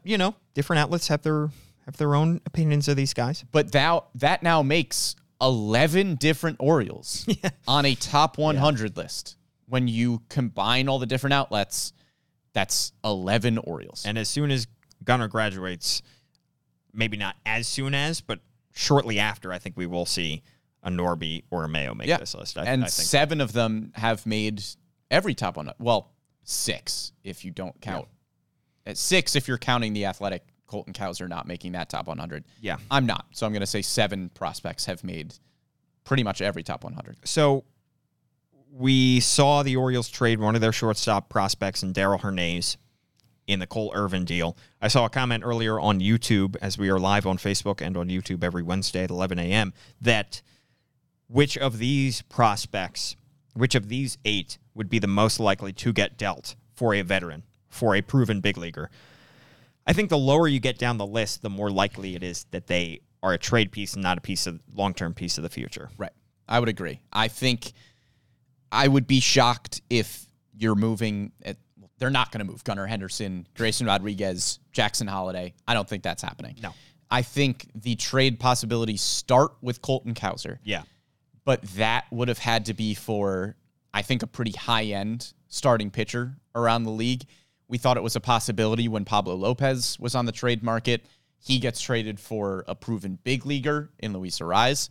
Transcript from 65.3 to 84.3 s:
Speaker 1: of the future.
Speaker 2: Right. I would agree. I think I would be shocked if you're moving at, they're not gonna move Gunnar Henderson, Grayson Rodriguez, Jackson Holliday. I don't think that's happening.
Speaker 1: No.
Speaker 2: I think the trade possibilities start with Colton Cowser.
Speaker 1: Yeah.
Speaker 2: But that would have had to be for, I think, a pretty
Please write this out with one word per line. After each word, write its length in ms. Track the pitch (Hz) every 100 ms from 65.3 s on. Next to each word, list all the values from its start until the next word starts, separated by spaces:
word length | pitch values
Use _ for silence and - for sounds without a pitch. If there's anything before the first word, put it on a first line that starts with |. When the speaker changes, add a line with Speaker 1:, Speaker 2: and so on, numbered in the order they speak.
| -
Speaker 1:
of 60 |
the 60 | 82
future. 400 | - 58 - - -
Speaker 2:
Right. 140 | 95 - _ _ -
I 120 | 120
would 100 | 117
agree. 300 | 101 90 - _
I 140 | 104 110
think 440 | - 131 120 - - _ _ _ _ _ _ _ _ _
I 160 | 110 139
would 180 | 139 127
be 120 | 135
shocked 640 | - 139 120 120 - - -
if 380 | 120 104 - - _ _ 104
you're 180 | 110 101
moving 560 | 113 107 110 104 101 -
at, 140 | - - _ _ 98 -
they're 120 | 127
not 220 | 135 120
gonna 120 | 110 98
move 180 | 78
Gunnar 240 | - 101 98
Henderson, 600 | 110 95 - 101 90 87 -
Grayson 300 | 113 104 113
Rodriguez, 720 | 98 101 98 98 90 - - _
Jackson 360 | - 107 - 104
Holliday. 460 | 98 92 90 90 - -
I 60 |
don't 140 | 117 98
think 160 | 101
that's 180 | 92 82
happening. 340 | 92 - 60 -
Speaker 1:
No. 120 | 92 - - _ -
Speaker 2:
I 120 | 127
think 460 | 120 139 139 120 - 110
the 200 | 123 113
trade 440 | - 131 131 117
possibilities 640 | 127 123 110 117 113 101
start 520 | - - - 127 151 -
with 200 | 123 120
Colton 320 | - 131 113
Cowser. 460 | 113 98 85 - -
Speaker 1:
Yeah. 180 | 104 92 76 _ _ _ _ _ -
Speaker 2:
But 160 | 123 101 95
that 300 | 110 117 -
would 160 | 120 123
have 120 | 117
had 260 | 120 113 107
to 80 |
be 220 | 101 110 104
for, 600 | - 107 98 95 98 - _ _ _
I 80 | 101
think, 220 | 107 127
a 40 |
pretty 240 | 110